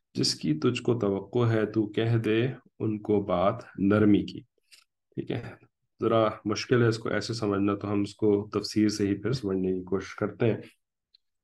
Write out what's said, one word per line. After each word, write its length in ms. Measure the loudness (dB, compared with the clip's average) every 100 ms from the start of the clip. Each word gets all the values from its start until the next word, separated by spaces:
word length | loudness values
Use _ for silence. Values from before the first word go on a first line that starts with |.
| _
जिसकी 400 | -2 -2 -2 -2 0
तुझको 340 | 0 0 -2 0
तवक्को 480 | 0 -2 -2 0
है, 220 | 2 2 0
तू 140 | 0 -2 0
कह 220 | 0 2
दे 360 | 2 2 0 -4 _ -6
उनको 420 | -4 -4 0 0 2
बात 460 | 2 2 0 -8 -2
नरमी 420 | 4 6 6 4
की, 220 | 2 -10 -16 _ _ -20 _ _ _ -10
ठीक 140 | -6
है। 280 | -6 -8 -16 _ _ _ -4
ज़रा 420 | 0 2 2 0 -4
मुश्किल 360 | -4 0 2
है 60 | 2
इसको 220 | 0 -2
ऐसे 240 | -4 -4
समझना, 400 | -4 -2 0 0
तो 140 | 0 -2
हम 140 | -2
इसको 480 | -4 -2 2 2 0
तफसीर 340 | -4 -2 0 2
से 160 | 2 0
ही 60 | 0
फिर 160 | -2
समझने 380 | -4 -2 -2 0
की 100 | -2
कोशिश 280 | -2 -4 -6
करते 320 | -6 -6 -2 -2
हैं, 140 | -2 -8 _ _ _ _ _ _ _